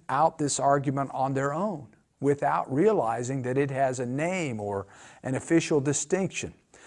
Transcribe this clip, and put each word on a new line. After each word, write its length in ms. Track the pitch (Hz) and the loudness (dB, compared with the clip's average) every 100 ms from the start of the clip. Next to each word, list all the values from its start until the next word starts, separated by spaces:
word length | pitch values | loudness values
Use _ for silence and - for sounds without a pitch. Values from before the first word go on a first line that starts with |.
| - | -4
out 300 | 135 160 165 | 2 2 2
this 220 | 143 - | -2 0
argument 500 | 139 143 139 135 135 | 2 2 2 -2 -2
on 200 | 127 135 | -2 -2
their 200 | 135 139 | 0 -2
own 340 | 156 214 151 113 _ _ - | -2 -4 -6 -12 _ _ -2
without 520 | 139 143 143 165 - | 0 2 2 0 0
realizing 720 | 135 214 190 113 117 123 135 | 2 4 4 2 -2 -2 -4
that 140 | 123 135 | -2 0
it 140 | 143 | 0
has 280 | 135 131 127 | 0 0 0
a 80 | 123 | -4
name 540 | 135 170 190 151 110 | -2 -2 -2 -4 -4
or 260 | 104 98 95 - - - | -4 -4 -6 -14 -20 -10
an 120 | 127 | -4
official 460 | 131 - 165 165 151 | -4 2 2 4 2
distinction. 720 | 143 139 - 185 185 - 82 - _ - | 2 -2 0 0 0 -4 -10 -12 _ -20